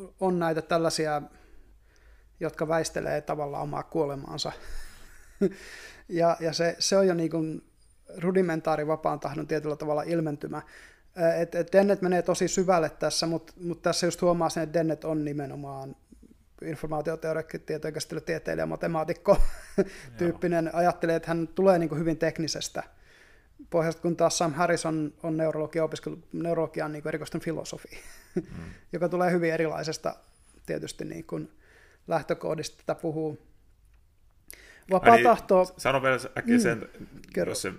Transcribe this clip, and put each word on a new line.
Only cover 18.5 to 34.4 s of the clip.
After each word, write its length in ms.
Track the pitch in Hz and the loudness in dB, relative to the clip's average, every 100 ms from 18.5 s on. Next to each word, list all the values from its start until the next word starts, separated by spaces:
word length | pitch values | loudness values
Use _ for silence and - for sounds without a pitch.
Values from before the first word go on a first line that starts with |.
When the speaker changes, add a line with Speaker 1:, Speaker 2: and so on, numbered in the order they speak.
| 160 80 | -2 -2
Speaker 1:
matemaatikko 680 | - 170 165 156 170 - | -2 -4 -2 -4 0 6
<laughs> 100 | 196 - - - - | 8 8 4 -4 0
Speaker 2:
Joo. 80 | 190 - 135 - | 0 -2 -12 -2
Speaker 1:
tyyppinen. 580 | 175 170 180 170 160 165 | -2 0 0 0 0 2
Ajattelee, 400 | 175 165 170 165 | 2 2 2 0
että 120 | 165 | 0
hän 200 | 165 160 | -2 -2
tulee 320 | - 190 185 | 2 6 6
niin 100 | 165 | 4
kuin 100 | 151 | 0
hyvin 180 | 165 151 | -2 0
teknisestä 640 | 160 - 151 - - - - - - - - - _ - 285 | 0 0 -4 -4 -6 -8 -10 -14 -20 -20 -20 -20 _ -20 -4
pohjasta, 320 | 175 165 160 | 0 0 0
kun 140 | 175 170 | -2 2
taas 220 | 165 - | 2 2
Sam 160 | 170 | 0
Harris 320 | 147 175 165 165 | 2 0 0 0
on, 280 | 160 151 - | -2 -4 -6
on 140 | 165 160 | -4 -2
neurologia 460 | 160 151 151 165 | -2 -2 -4 -2
opiskellut, 500 | 156 156 156 156 - | -2 -4 -10 -12 -10
neurologiaan 580 | 165 165 165 160 165 151 | -6 -2 0 -2 -4 -6
niinku 180 | 151 151 | -6 -6
erikoistunut 340 | 156 151 165 | -6 -4 -6
filosofi, 440 | 165 156 - - - - - - - - | -4 -6 -6 -12 -14 -18 -18 -20 -8 -6
Speaker 2:
Mm. 80 | - 87 85 - | -6 -10 -14 -16
Speaker 1:
<laughs> 180 | - | -10
joka 160 | 170 175 | -4 -2
tulee 220 | 175 180 | 2 2
hyvin 220 | 175 165 | 2 2
erilaisesta 600 | 165 160 156 151 151 - - _ _ _ - - | 0 0 -2 -6 -6 -6 -8 _ _ _ -16 -6
tietysti 400 | - 156 - 156 | -6 -6 -10 -10
niinku 360 | 165 160 160 156 - - - - _ - | -10 -10 -10 -10 -16 -20 -20 -20 _ -4
lähtökohdista 720 | 165 139 170 165 156 151 - - | -4 -2 -4 -4 -6 -8 -10 -8
tätä 160 | 151 | -6
puhuu. 360 | 165 156 156 143 - - _ _ _ _ _ _ _ _ | -4 -4 -6 -8 -16 -20 _ _ _ _ _ _ _ _